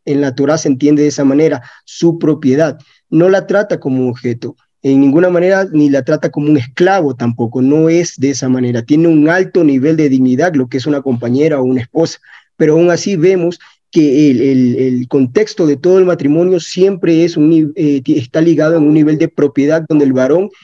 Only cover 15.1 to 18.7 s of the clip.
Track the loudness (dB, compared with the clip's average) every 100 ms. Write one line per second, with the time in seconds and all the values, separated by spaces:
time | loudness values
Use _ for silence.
15.1 | -2 0 0 -2 -2 -2 0 2 2 2
16.1 | 0 0 0 0 -2 -4 -2 0 0 0
17.1 | 2 0 0 2 2 0 -2 -2 -2 -2
18.1 | -2 -2 -2 0 2 2